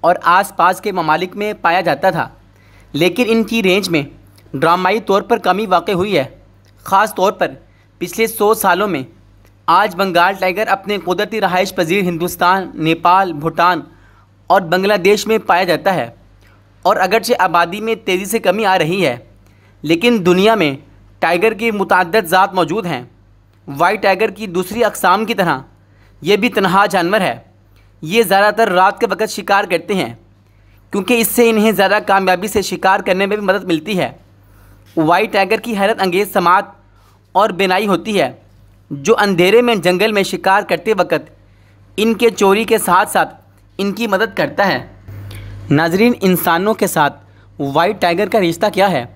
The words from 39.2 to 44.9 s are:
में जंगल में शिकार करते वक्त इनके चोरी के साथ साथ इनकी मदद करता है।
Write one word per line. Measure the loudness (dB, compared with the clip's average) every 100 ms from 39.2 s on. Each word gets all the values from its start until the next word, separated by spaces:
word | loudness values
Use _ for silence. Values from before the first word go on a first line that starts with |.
| 2 2 2 2
में | 0 0
जंगल | 0 0 0
में | 0
शिकार | -2 -2 0 0
करते | 0 -4 -2
वक्त | -2 0 -2 -6 -20 _ _ _ _ _ -2
इनके | -2 2 0
चोरी | 2 2 2
के | 2 -2
साथ | 2 2 2
साथ | 0 -2 -6 _ _ _ -6
इनकी | -6 -4 -2
मदद | -2 -2
करता | -2 -4 0
है। | 0 0 -6